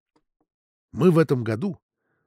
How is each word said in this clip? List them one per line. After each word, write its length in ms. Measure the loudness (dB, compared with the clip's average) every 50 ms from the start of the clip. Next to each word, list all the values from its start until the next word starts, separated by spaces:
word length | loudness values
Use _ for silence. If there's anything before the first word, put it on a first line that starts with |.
| _ _ _ _ _ _ _ _ _ _ _ _ _ _ _ _ _ _
Мы 180 | -4 0 2 4
в 80 | 4 4
этом 240 | 2 0 -2 -4
году 380 | -4 -4 -6 -4 -6 -8 -8 -10 _ _ _ _ _ _ _ _ _